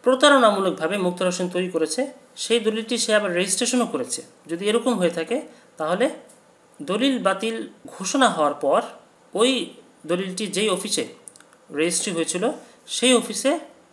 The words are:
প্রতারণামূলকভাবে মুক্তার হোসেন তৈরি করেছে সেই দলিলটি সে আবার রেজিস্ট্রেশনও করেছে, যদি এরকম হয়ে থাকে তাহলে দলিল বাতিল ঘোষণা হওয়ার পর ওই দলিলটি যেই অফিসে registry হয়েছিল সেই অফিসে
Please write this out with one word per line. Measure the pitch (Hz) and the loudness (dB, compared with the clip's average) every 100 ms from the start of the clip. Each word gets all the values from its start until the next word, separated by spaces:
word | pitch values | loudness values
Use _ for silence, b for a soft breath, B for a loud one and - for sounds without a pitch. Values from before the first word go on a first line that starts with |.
প্রতারণামূলকভাবে | - 262 294 277 226 196 190 160 160 202 | 2 6 6 8 6 4 0 0 -2 0
মুক্তার | 180 180 185 | -2 0 -2
হোসেন | 175 180 | -2 -4
তৈরি | 180 180 | -2 -2
করেছে | 175 156 - 269 - - - | -2 -2 -2 -4 -8 -20 -12
সেই | - 233 | -2 0
দলিলটি | 214 214 220 233 | 0 -4 -4 -4
সে | 208 | 2
আবার | 214 202 | 2 2
রেজিস্ট্রেশনও | 175 185 - 240 254 233 | 0 0 0 0 0 0
করেছে, | 143 120 - - - - | -4 -6 -8 -10 -20 -10
যদি | 170 202 | -4 0
এরকম | 226 226 | 0 0
হয়ে | 214 175 | 2 0
থাকে | 170 160 254 - B B - | 0 -4 -4 -6 B B -8
তাহলে | 156 185 269 - - - _ _ _ _ | -4 0 0 -2 -18 -20 _ _ _ _
দলিল | 143 208 269 254 | -6 -2 0 0
বাতিল | 190 185 226 226 - - - | 0 0 -4 -6 -10 -16 -20
ঘোষণা | - 190 277 247 | -10 -4 2 2
হওয়ার | 175 147 | 4 0
পর | 143 139 180 - - _ _ _ | 0 2 2 0 -16 _ _ _
ওই | 190 247 254 170 - - _ 156 | 0 2 2 -4 -12 -20 _ -4
দলিলটি | 180 190 185 208 | -4 -4 -6 -4
যেই | 156 214 | -2 0
অফিসে | 180 214 - 123 - - - - _ _ | 0 -2 -4 -4 -10 -20 -20 -20 _ _
registry | 143 165 175 - | -2 0 0 -2
হয়েছিল | 165 160 175 220 302 B B - | -4 -2 -2 -2 -4 B B -10
সেই | - 247 | 0 4
অফিসে | 240 - 208 262 320 - - _ | 4 2 -2 0 0 -6 -20 _